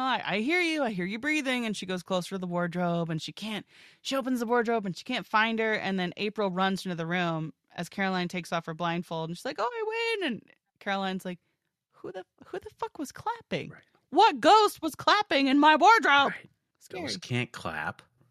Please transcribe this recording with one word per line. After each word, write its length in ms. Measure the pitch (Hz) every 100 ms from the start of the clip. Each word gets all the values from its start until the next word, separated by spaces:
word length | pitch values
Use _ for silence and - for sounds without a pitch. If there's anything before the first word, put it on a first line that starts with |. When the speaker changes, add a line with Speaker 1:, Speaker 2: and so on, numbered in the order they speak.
Speaker 1:
I, 200 | 262 226 -
I 120 | 190
hear 200 | 233 359
you. 220 | 339 311
I 80 | 247
hear 160 | 190 180
you 120 | 220
breathing." 460 | 294 302 269 247
And 100 | 233 202
she 100 | 185
goes 160 | 185
closer 280 | - 185 170
to 40 | 190
the 80 | 180
wardrobe, 640 | 175 175 175 175 170 165
and 140 | 160
she 100 | -
can't, 320 | - 214 208 - - - _
she 120 | - 269
opens 240 | 254 247
the 60 | 233
wardrobe, 380 | 240 226 233
and 100 | 196
she 100 | 165
can't 200 | - 247
find 340 | 175 214 226 220
her. 120 | 220
And 260 | 214 196 190
then 140 | 180 -
April 320 | 208 202 202
runs 340 | 180 190 190
into 120 | 190 170
the 100 | 165
room 480 | 180 175 160 160 - _ -
as 120 | 170
Caroline 400 | - 190 185 175
takes 240 | 180 165
off 140 | 170 165
her 80 |
blindfold, 560 | 156 170 170 175 165 160
and 80 | 175
she's 60 | 247
like, 100 | 302
"Oh, 120 | 453
I 460 | 466 440 453 466 440
win." 120 | 330
And 100 | 214 _ _ _ _
Caroline's 440 | 208 196 190 190
like, 140 | 185 175 _ _ _ _ _
"Who 200 | _ -
the, 120 | 381 359 _ -
who 120 | 381
the 120 | 427 -
fuck 200 | 453 -
was 140 | 277
clapping? 580 | - - 466 - 160 -
Speaker 2:
Right. 100 | - _ _ -
Speaker 1:
What 300 | 294 427 277
ghost 420 | 294 427 415 -
was 120 | 311 -
clapping 500 | - 403 - 285 277
in 120 | 285
my 160 | 302 302
wardrobe?" 560 | 359 453 302 285 262
Speaker 2:
Right. 180 | - - _ _ _
Speaker 1:
Scary. 220 | - 185
Speaker 2:
Ghosts 120 | 151 95
can't 340 | - 123 123
clap, 500 | - 87 78 78 - - _ _